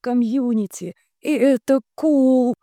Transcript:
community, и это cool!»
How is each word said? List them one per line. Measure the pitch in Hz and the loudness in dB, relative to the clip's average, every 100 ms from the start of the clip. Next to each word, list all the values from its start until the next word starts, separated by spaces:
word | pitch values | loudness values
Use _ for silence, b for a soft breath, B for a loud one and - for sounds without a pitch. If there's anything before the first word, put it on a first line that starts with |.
community, | 247 247 233 269 247 220 196 - 175 - _ _ | -4 -2 -2 -2 -2 -2 -4 -10 -14 -16 _ _
и | - | -4
это | 277 269 254 - 269 - - | 0 2 2 0 -2 -2 -4
cool!» | 311 277 262 254 247 - | 0 2 4 2 0 -4